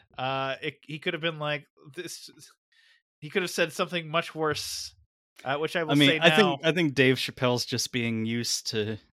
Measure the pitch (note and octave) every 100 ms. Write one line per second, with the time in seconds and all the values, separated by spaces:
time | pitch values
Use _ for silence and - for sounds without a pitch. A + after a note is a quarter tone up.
0 | _ - C3 C3+ C3+ C3 D#3 - - D3+
1 | F3+ E3 E3 D#3 D3 D3 - _ D3+ C#3
2 | E3+ - - - - _ _ _ _ _
3 | _ _ D3+ G3 F3 - E3 - F3+ F3+
4 | D#3+ D#3+ - D#3+ D#3 D3 - - - -
5 | _ _ _ _ B2+ C#3+ D#3 F3+ D#3 C#3+
6 | C#3 D#3 E3+ D#3+ F#3+ C#3 D#3+ D#3+ D#3+ C3+
7 | C3 B2+ - - B2+ B2 - A#2+ - B2+
8 | A#2 A2+ A2 A#2+ A#2 - - A2 G#2 A2
9 | _